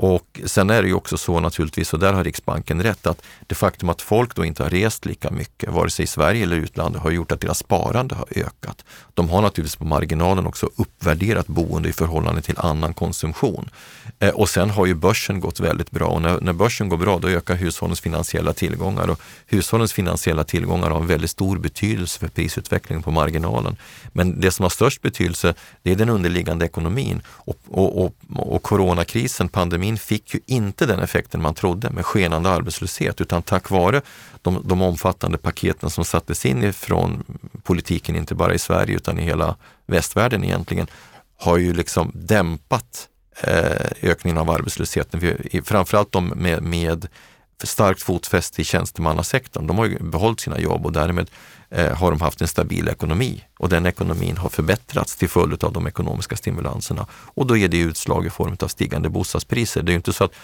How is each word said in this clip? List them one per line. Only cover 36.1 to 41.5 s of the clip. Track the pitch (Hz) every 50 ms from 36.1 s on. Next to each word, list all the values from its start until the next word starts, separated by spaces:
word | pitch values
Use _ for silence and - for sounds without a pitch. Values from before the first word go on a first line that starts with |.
| - 82 - - - - -
in | 127 131 127 104
ifrån | 101 95 - - - 90 - - 87 82 - - - - - - - - - -
politiken, | - 92 82 - - 90 82 - - 80
inte | 82 82 - 85
bara | 85 87 87 87
i | 87
Sverige | - - 87 87 98 - 98
utan | 90 - - 85 85
i | 82
hela | 85 85 82 82 82 - - - - - _ _
västvärlden | - - 85 73 - - 101 110 123 117 95 92
egentligen, | 90 92 90 87 - 90 90 87 - - - - - - - _ _ _ _
har | - 87